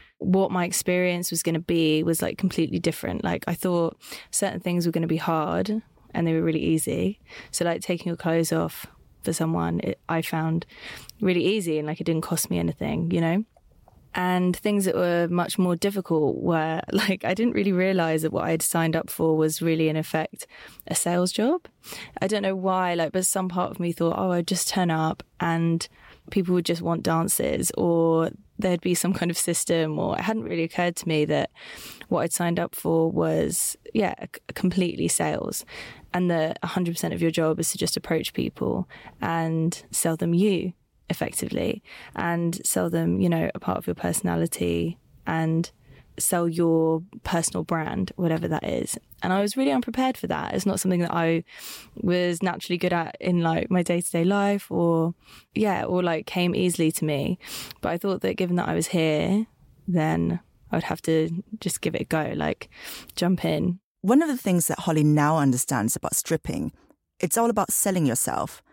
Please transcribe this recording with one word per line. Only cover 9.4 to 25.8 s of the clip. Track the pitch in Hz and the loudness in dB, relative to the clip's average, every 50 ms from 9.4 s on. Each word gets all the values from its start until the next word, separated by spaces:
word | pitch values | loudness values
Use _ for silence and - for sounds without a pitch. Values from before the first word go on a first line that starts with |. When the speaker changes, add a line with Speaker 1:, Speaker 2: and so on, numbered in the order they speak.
| 165 160 165 170 165 165 170 170 | 0 0 0 0 0 0 -2 -2
Speaker 1:
it, | - - 190 - _ - | -2 -4 -6 -6 _ -4
I | 170 165 | -2 -2
found | 160 - - 160 160 160 160 165 - - - - - - - - - - - - | -2 -2 -2 -2 0 0 0 -2 -2 -6 -12 -18 -18 -16 -16 -16 -18 -20 -8 -2
really | 214 185 180 175 160 | 0 0 2 2 2
easy | 175 202 220 185 170 156 156 | 2 2 0 0 0 -2 -2
and, | 151 151 | -2 -2
like, | 156 - | -4 -4
it | 165 | -2
didn't | 170 165 160 160 | 0 0 0 0
cost | - 185 165 - - | 0 -2 -2 -2 -2
me | 180 175 | -2 0
anything, | 170 170 160 - - 143 147 156 170 165 | 0 -2 -2 -2 -4 -4 -2 -2 0 0
you | 185 175 | 2 2
know? | 165 165 165 190 220 - _ _ _ _ _ _ _ - _ - - _ - | 2 2 2 0 -2 -4 _ _ _ _ _ _ _ -20 _ -20 -18 _ -4
And | 185 180 180 180 180 180 180 180 - | -2 0 2 2 2 2 2 2 0
things | - 214 208 202 196 | 0 0 2 2 2
that | 190 - | 2 2
were | - 180 175 175 170 170 170 | 2 2 2 2 2 2 2
much | 175 175 175 170 - - | 2 0 0 0 0 0
more | 185 180 175 | 2 2 2
difficult | 170 - 196 196 202 180 - 170 160 151 135 - 62 | 2 0 0 0 -2 -2 0 0 2 2 2 0 0
were, | - 175 170 160 156 160 160 165 - - | 0 0 2 2 2 0 -2 -2 -2 -2
<laughs> | |
like, | - 196 214 196 190 190 - | 0 0 2 0 0 0 -2
I | 117 - | -2 0
didn't | 185 226 247 - | 2 2 2 2
really | - 202 196 | 2 2 2
realise | 190 180 185 190 190 185 170 160 160 160 160 | 2 2 2 2 2 2 2 2 2 0 0
that | 160 - | 0 -2
what | - - | -2 0
I'd | - 165 160 | 0 0 0
signed | - - - 170 165 160 160 | 0 0 0 2 2 2 2
up | 165 - - | 0 -2 -4
for | - - 165 160 160 156 | -2 0 2 2 4 4
was | 156 156 156 - | 4 2 0 0
really, | 165 165 160 156 160 156 | 0 0 2 2 2 2
in | 156 | 2
effect, | 160 160 - - 160 156 - - - - - - - - - - - - - | 0 -2 -2 -2 -2 -2 -4 -8 -14 -18 -18 -18 -20 -20 -20 -20 -16 -10 -4
a | 170 | -4
sales | - - 175 175 175 180 185 | -2 0 0 2 2 2 0
job. | - - 214 247 320 359 - - _ _ - - - - - - - - | 0 2 2 2 2 0 -2 -6 _ _ -18 -16 -16 -14 -16 -16 -6 -4
I | 190 190 | -2 0
don't | 214 208 | 0 0
know | 202 190 190 | 0 0 -2
why, | 190 185 190 185 185 185 180 175 | 0 0 0 2 2 2 2 2
like, | 170 165 156 - | 0 0 0 0
but | 185 185 | 0 0
some | - - 196 185 185 | 0 0 0 -2 -2
part | 175 180 180 - | 0 -2 -2 -2
of | - - | -2 -2
me | 180 170 170 | -2 -2 0
thought, | - 170 165 165 - | 2 2 2 2 2
"Oh, | 190 185 | 0 0
I'd | 180 175 175 - | 0 0 0 0
just | 190 175 - - | -2 -2 -2 0
turn | - - 185 175 | 0 0 2 2
up | 165 160 160 156 170 - - - _ - | 2 2 2 0 -2 -4 -8 -16 _ -4
and | 170 170 165 165 165 165 165 165 | -2 0 0 2 2 2 0 0